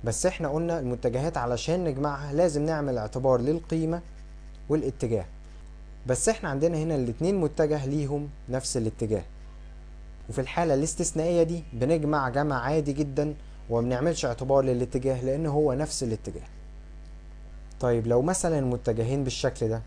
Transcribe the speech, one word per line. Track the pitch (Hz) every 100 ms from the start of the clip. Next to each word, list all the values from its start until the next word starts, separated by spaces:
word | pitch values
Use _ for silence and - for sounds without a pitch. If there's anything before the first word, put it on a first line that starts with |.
بس | 117 110 185
احنا | - 156
قلنا | 151 170 165
المتجهات | 127 120 123 123 151 156
علشان | 120 120 - 175
نجمعها | 170 131 147 139 143
لازم | 143 180 147 151
نعمل | 156 143 123
اعتبار | 107 127 131 127
للقيمة | 123 165 - 160 160 170 - - - - - - -
والاتجاه، | 151 135 - 120 110 87 - - - - - - - 123
بس | 127 -
احنا | 220 175
عندنا | 135 165 160
هنا | 160 147
الاتنين | 120 113 170 196
متجه | 151 - 151 151 135
ليهم | 147 143 147 147 - -
نفس | 127 - 127
الاتجاه، | 110 - 110 104 - - - - - - - - - - -
وفي | 113
الحالة | 131 - 170
الاستثنائية | 139 156 - 165 156 165 170
دي | 165 170 151
بنجمع | 120 127 165 147 151 127
جمع | 127 147 131
عادي | 123 156 147
جدًا | 139 147 135 147 147 - - -
ومبنعملش | 117 120 123 156 160 131
اعتبار | 117 131 139
للاتجاه | 131 123 123 131 131 127 127
لأن | 139 160
هو | 143 151
نفس | 127 151 -
الاتجاه. | 123 110 - 80 - - - - - - - - - - - - - -
طيب | 123 120 113
لو | 120
مثلًا | 151 185 175 156
المتجهين | 127 120 - 113 117 139
بالشكل | 131 - 131 120 113
ده | 113